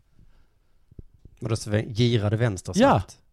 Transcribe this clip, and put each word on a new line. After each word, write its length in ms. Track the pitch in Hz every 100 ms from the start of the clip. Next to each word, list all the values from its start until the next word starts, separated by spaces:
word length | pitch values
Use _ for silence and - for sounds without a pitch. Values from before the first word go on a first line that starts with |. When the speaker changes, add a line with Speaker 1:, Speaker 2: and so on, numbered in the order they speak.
| _ _ - - _ _ _ _ _ - - _ - -
Speaker 1:
Och 80 | 110
då 60 | 113
sväng-, 380 | - 104 113
girade 440 | 107 120 120 101 110
vänster 360 | 120 92 - 160
Speaker 2:
Ja. 140 | 262
Speaker 1:
snabbt. 280 | 147 - - _